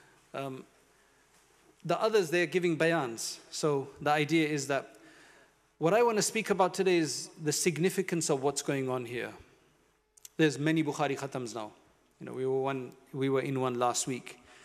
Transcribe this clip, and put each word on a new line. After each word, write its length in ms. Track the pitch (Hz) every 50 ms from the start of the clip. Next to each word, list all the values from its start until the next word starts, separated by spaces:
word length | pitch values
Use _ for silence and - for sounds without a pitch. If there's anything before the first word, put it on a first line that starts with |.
| - - _ _ _ _ -
Um, 280 | 135 139 139 131 135 - - _ _ _ _ _ _ _ _ _ _ _ _ _ _ _ _ _ _ _ _ _ _ -
the 160 | 165 170 -
others, 300 | - 220 214 214 185 151
they're 160 | 160 175 175
giving 320 | 156 143 185 175 180 165 143
bayans. 600 | 160 165 170 165 143 120 113 110 - - - - - -
So 400 | - - - 156 147 139 131 - - -
the 120 | 131 147
idea 360 | 147 156 151 143 160 165 156 147
is 200 | 151 147 131 131
that 280 | 139 135 - - - - - - - - - - - - - _ _ _ _ _ _ -
what 160 | 151 165 190
I 80 | 226 240
wanna 180 | 233 226 208
speak 300 | 185 - - 220 214 -
about 240 | 202 175 190 175 185
today 240 | - 190 190 180 170
is 320 | 160 143 123 - - - - - 160
the 80 | 147
significance 800 | 143 - - 185 160 139 170 190 175 - 185 - 185 170 156 -
of 140 | 156 135 131
what's 180 | 143 139 -
going 260 | - - 143 135 131 131
on 180 | 127 127 123
here. 280 | 117 120 120 110 110 107 - - - _ _ _ _ _ _ _ _ _ _ _ _ _ _ - - _ -
There's 220 | 160 151 139 -
many 240 | 147 156 160 165 151
Bukhari 340 | 143 139 - 151 139 139 -
Khatams 380 | 139 139 - 135 123 113 110
now. 160 | 117 107 107 - - _ _ _ _ _ _ _ -
You 80 | 139 127
know, 60 | 120
we 120 | 127 131
were 160 | 131 131 135
one, 300 | 131 135 135 131 127 123 - - - - -
we 160 | 139 135 135
were 120 | 135 135
in 180 | 131 139 135 131
one 200 | 131 127 123 120
last 260 | 123 120 117 - -
week. 320 | - 131 120 - - - - - - - - -